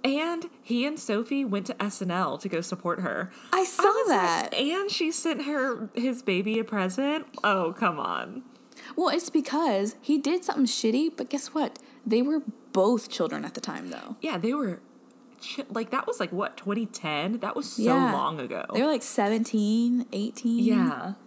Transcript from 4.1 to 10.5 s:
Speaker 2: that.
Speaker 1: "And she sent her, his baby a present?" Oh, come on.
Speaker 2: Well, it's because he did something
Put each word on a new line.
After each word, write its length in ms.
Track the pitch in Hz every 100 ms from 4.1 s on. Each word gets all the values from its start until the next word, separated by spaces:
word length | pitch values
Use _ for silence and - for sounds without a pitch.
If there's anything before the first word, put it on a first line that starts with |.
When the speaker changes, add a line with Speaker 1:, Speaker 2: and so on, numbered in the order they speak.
| 233 175 165 -
Speaker 2:
that. 20 |
Speaker 1:
"And 380 | - 277 370 403
she 200 | - 320
sent 340 | 330 330 254 285
her, 440 | 294 262 233 214 -
his 260 | 254 247
baby 380 | - 185 202 220
a 40 |
present?" 640 | 220 208 185 185 277 311 - -
Oh, 300 | 208 196 170 180
come 240 | 208 156
on. 440 | - 76 60 247 - - - - - -
Speaker 2:
Well, 140 | 359
it's 220 | 320 349
because 640 | 320 262 277 320 196 208 -
he 180 | - 294
did 240 | 285 359
something 220 | 359